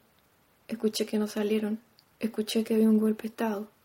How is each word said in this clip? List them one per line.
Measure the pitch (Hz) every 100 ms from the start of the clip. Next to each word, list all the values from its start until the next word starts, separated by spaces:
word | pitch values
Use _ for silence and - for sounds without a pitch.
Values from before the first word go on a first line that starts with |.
| _ _ _ _ _ _ -
Escuché | 220 220 - 214
que | 214
no | 208
salieron. | 214 208 214 208 220 - _ _ _
Escuché | 220 226 214 233
que | 220
había | 220 220
un | 214
golpe | 220 214
de | 220
estado. | - 226 202 214 _